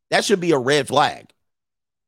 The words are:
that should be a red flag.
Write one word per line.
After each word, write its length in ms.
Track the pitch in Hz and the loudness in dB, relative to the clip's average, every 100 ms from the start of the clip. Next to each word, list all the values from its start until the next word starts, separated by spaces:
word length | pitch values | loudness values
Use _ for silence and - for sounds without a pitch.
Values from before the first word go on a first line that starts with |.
| _ | _
that 120 | 170 | -2
should 160 | - 190 | 0 -2
be 140 | 170 | 0
a 60 | 143 | 0
red 280 | 123 147 131 | 2 0 0
flag. 440 | 131 135 71 - _ _ _ _ _ _ _ | 0 0 -2 -18 _ _ _ _ _ _ _